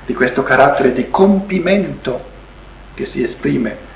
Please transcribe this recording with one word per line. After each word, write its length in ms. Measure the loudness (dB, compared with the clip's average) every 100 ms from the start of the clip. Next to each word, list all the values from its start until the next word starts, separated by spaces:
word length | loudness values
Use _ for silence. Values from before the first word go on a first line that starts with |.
| -8
di 80 |
questo 280 | -2 0 0
carattere 520 | 2 4 4 4 2
di 160 | 0 -2
compimento 1160 | 2 4 4 0 -2 2 0 0 -6 -6 -6 -10 -20 -20 -20 -20 -20 -18
che 120 | -10 -8
si 160 | -4
esprime 540 | -6 -4 -2 0 -2 -6 -16